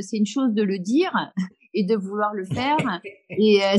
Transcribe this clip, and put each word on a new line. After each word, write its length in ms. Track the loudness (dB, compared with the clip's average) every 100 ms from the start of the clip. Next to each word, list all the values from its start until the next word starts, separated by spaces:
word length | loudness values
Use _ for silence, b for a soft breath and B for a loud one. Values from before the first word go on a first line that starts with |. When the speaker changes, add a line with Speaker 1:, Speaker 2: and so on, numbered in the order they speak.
Speaker 1:
c'est 140 | -4 -2
une 100 | 0
chose 260 | 0 0
de 120 | 0
le 160 | 0 -2
dire 320 | 0 0 0 -2 -4 -6
<laughs> 360 | -6 _ _
et 120 | -2
de 100 | 0
vouloir 400 | -2 -2 -4 -4
le 100 | -4
faire. 560 | -6 -4 0 0 -2 -6 -10
Speaker 2:
<laughs> 160 | -20 -6
Speaker 1:
Et, 320 | 2 6 6
euh, 160 | 4